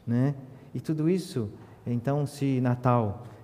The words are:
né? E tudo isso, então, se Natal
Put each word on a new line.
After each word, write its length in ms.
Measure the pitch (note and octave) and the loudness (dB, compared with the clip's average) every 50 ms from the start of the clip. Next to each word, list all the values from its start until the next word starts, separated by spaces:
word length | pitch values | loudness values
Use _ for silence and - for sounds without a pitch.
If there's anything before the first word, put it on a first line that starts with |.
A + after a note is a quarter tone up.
| - | -4
né? 300 | A#2+ A#2 B2 C3 C#3+ C#3 - - - - - - - - | 0 2 2 2 2 0 -4 -10 -16 -18 -20 -20 -10 -10
E 40 | B2 | -8
tudo 300 | - - D#3+ D#3 D3+ E3 | -4 -2 -2 0 2 2
isso, 400 | F#3+ F3+ - - - B2+ G#2+ G2+ - - - - - - - | 2 0 -2 -4 -4 -4 -4 -4 -8 -14 -20 -20 -20 -10 -6
então, 400 | B2 A#2+ A#2+ A2 C#3 C#3 D3 C#3+ | -4 -4 -2 0 0 0 0 0
se 340 | B2+ - - C#3 C#3 C3+ B2+ | -2 -2 -2 0 0 2 2
Natal 640 | B2+ B2 A#2+ B2 - B2+ B2 A#2+ A2 G2+ F#2 - - - - - | 2 2 2 4 4 4 4 4 2 0 -4 -6 -12 -16 -18 -18